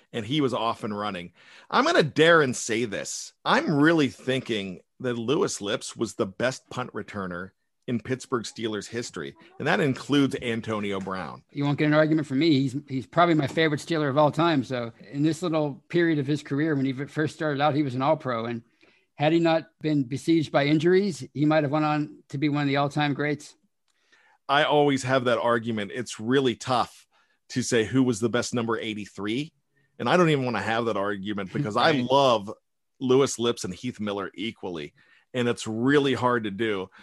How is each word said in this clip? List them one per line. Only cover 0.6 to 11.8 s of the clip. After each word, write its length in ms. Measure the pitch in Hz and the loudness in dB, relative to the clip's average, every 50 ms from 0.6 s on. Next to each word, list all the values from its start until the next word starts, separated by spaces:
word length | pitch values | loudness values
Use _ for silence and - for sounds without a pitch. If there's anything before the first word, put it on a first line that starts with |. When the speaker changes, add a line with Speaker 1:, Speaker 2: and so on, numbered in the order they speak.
| 110 113 113 - - | -2 -2 -2 -4 -6
Speaker 1:
and 140 | 113 104 101 | -6 -4 -4
running. 340 | 104 104 98 87 87 87 - _ - - - - - _ | -4 -4 -6 -6 -10 -12 -16 _ -20 -20 -20 -20 -10 _
I'm 160 | - 208 254 | 0 2 2
gonna 160 | 320 349 349 180 | 4 4 2 2
dare 400 | 143 - - 151 165 170 165 151 | 2 4 4 6 8 8 6 6
and 120 | 127 117 | 4 0
say 300 | - - - 110 110 123 | -4 -4 -2 -2 -2 -2
this. 480 | 110 98 78 67 - - - - - - _ - | -2 -4 -6 -8 -8 -10 -12 -12 -14 -18 _ -2
I'm 320 | 143 185 240 320 294 165 | 0 0 0 2 0 2
really 340 | 139 143 160 170 160 147 120 | 4 4 4 6 4 2 0
thinking 720 | - - - - 127 131 120 - 120 104 98 95 90 78 - _ _ _ | -2 -4 -4 -4 -2 -2 -2 -4 -4 -4 -4 -6 -10 -12 -16 _ _ _
that 180 | 131 127 120 | -6 -6 -4
Lewis 460 | 120 113 113 143 175 - 143 - - 101 | -4 -2 -2 0 0 0 -2 -4 -6 -4
Lips 340 | 101 113 - - - - | -4 -4 -4 -6 -10 -6
was 160 | 127 120 104 - | -6 -6 -6 -2
the 140 | - 117 | -2 -4
best 420 | 98 95 - 117 127 131 - - _ | -4 -2 -2 -2 -2 -2 -4 -10 _
punt 240 | - 127 123 - - | -8 -8 -8 -8 -8
returner 600 | 113 101 - - 104 95 92 87 87 92 98 - _ _ _ _ _ _ | -10 -10 -8 -8 -8 -6 -6 -8 -8 -10 -12 -16 _ _ _ _ _ _
in 140 | - 127 113 | -6 -6 -4
Pittsburgh 440 | - - 131 127 - - - 120 107 | -4 -4 -6 -6 -4 -4 -4 -4 -4
Steelers 420 | - - - 110 113 107 101 95 | -6 -8 -8 -6 -4 -4 -6 -8
history, 480 | - - 117 120 - - 90 76 69 - - - - - - | -8 -8 -8 -8 -8 -10 -10 -10 -12 -12 -16 -20 -20 -14 -4
and 80 | - | 0
that 140 | 143 185 208 | 0 2 2
includes 560 | 175 143 123 - - - 139 143 139 131 - - - | 2 0 0 -2 -2 0 2 2 2 2 0 -4 -4
Antonio 580 | 123 113 113 101 107 110 104 104 101 98 98 | -4 -4 -4 -4 -4 -4 -4 -2 -4 -4 -4
Brown. 420 | 95 95 95 92 90 69 62 - - _ - | -6 -6 -6 -8 -8 -10 -12 -14 -18 _ -8
Speaker 2:
You 120 | 143 143 | -4 -2
won't 140 | 143 143 | -2 0
get 80 | 139 | 2